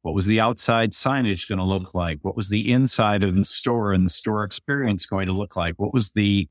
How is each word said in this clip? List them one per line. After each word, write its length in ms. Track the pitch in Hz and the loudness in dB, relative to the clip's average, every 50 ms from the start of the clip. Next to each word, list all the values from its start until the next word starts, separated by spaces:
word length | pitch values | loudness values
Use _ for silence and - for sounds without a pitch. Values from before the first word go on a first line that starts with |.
what 120 | - 82 80 | -6 -2 -2
was 140 | 98 92 | 0 2
the 120 | 101 110 110 | 2 4 4
outside 520 | 110 117 120 - - - 117 113 113 110 | 4 2 0 0 0 2 2 2 2 0
signage 580 | - - - 131 139 135 123 107 98 87 - - | 0 0 0 0 0 2 0 0 -2 -4 -4 -6
gonna 160 | 95 92 92 | -4 -2 0
look 280 | 95 98 95 90 - - | 0 0 -2 -4 -4 -4
like? 240 | 92 87 85 80 73 | -4 -2 -2 -4 -4
What 140 | - 95 - | -6 -6 -4
was 140 | 113 104 95 | -4 -4 -2
the 220 | 107 107 107 113 | -2 -2 0 2
inside 520 | 123 127 135 127 - - 110 104 104 101 101 | 2 2 4 2 2 2 2 2 2 2 2
of 120 | 98 90 | 2 2
the 80 | 95 95 | 2 2
store 480 | - - - - 127 120 117 107 101 | 2 0 -2 0 0 0 0 0 2
and 140 | 98 90 92 | 2 2 2
the 40 | 87 | 2
store 340 | - - - 110 107 107 104 | 0 -2 -2 -2 -2 -2 -4
experience 600 | 98 - - _ - 143 143 135 113 101 90 - | -4 -6 -10 _ -4 -2 -2 0 -2 -2 -2 -2
going 200 | - 98 95 95 | -4 -2 -2 -2
to 80 | 92 92 | -2 -2
look 220 | 98 104 - - | -2 -4 -6 -4
like? 200 | 92 85 85 82 | -4 -4 -4 -2
What 160 | - 101 104 - | -4 -4 0 0
was 180 | 127 107 - | 0 0 0
the 360 | _ 107 104 101 101 98 92 - | _ 2 2 4 2 2 0 -2